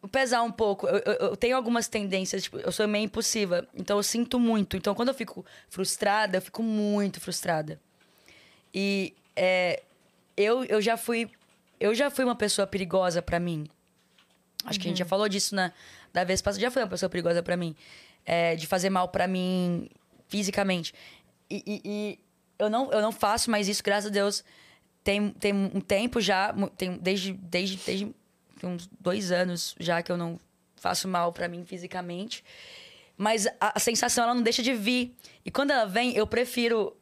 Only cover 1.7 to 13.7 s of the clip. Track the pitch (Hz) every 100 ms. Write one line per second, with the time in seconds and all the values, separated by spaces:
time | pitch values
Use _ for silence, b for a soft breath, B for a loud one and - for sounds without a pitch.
1.7 | 233 220 226 202 190 185 196 185 - -
2.7 | 185 214 208 214 220 220 226 196 175 -
3.7 | - 185 202 202 226 240 254 233 220 196
4.7 | 190 196 202 240 262 220 - 190 B B
5.7 | - 190 - 202 208 214 185 185 - 226
6.7 | 214 208 208 202 - - 175 185 160 156
7.7 | 156 _ _ b b b b b b _
8.7 | - 196 196 190 - _ - 185 185 180
9.7 | 160 - _ _ _ _ - 208 247 254
10.7 | 214 214 226 - 233 226 - _ _ _
11.7 | _ 208 226 285 277 254 240 208 - 196
12.7 | 202 185 190 185 170 175 170 175 160 151